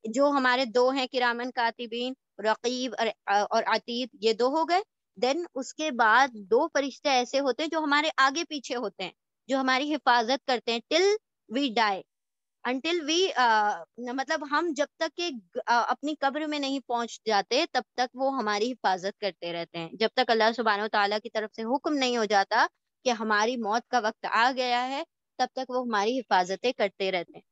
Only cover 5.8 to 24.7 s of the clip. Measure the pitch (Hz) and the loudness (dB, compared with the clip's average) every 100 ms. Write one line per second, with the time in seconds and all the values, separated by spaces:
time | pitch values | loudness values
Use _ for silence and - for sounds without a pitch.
5.8 | 311 240 226 226 269 220 190 226 320 285 | -6 2 4 6 4 -2 0 2 2 0
6.8 | 277 - 294 254 247 269 277 247 311 320 | -4 -4 0 0 0 -2 -2 -2 -2 -2
7.8 | 302 285 302 - 269 285 339 302 - 240 | 0 0 0 2 2 0 -6 -8 -6 -6
8.8 | 202 - 185 _ _ _ - 269 262 262 | -6 -8 -12 _ _ _ -4 0 2 0
9.8 | 294 302 - 240 220 277 - 240 - 233 | 0 0 4 4 2 -2 0 -2 0 -4
10.8 | _ 320 392 427 _ _ _ 226 285 214 | _ 2 4 2 _ _ _ -4 -2 0
11.8 | 214 190 - _ _ _ _ _ 240 262 | 0 0 -10 _ _ _ _ _ -6 -4
12.8 | 320 349 294 330 381 - 240 214 208 170 | -2 -4 0 0 2 2 4 4 2 -2
13.8 | 165 - 247 262 269 311 294 294 339 285 | -10 -12 -8 -6 -4 -4 -2 -2 -2 -2
14.8 | 285 _ 320 - 349 247 185 - - 240 | -4 _ -6 -4 -6 -6 _ -10 0 2
15.8 | 208 247 285 302 277 277 302 302 269 269 | 2 -2 -4 -2 -2 -2 -4 -4 -4 -6
16.8 | - 240 233 - 220 202 190 247 339 262 | -4 -4 -4 -6 0 0 2 0 0 -2
17.8 | - - 247 247 269 269 214 208 233 247 | -4 -4 -4 0 -2 0 -2 -2 -2 -2
18.8 | 202 185 190 - 202 - 175 170 170 170 | -2 -2 -4 -4 -6 -6 -8 -8 -8 -8
19.8 | 165 175 220 - 247 233 214 233 220 202 | -10 -2 0 2 2 4 4 2 0 0
20.8 | 214 214 202 214 214 220 214 - 226 277 | 0 0 0 -2 -4 -6 -6 -8 -4 -2
21.8 | 339 294 254 240 208 202 196 220 294 _ | -2 0 0 0 2 2 4 2 2 _
22.8 | _ _ 254 220 220 208 220 254 208 226 | _ _ -2 -2 0 2 2 0 -2 -2
23.8 | _ 247 214 - 180 180 240 254 254 | _ 0 0 -4 -2 2 2 2 0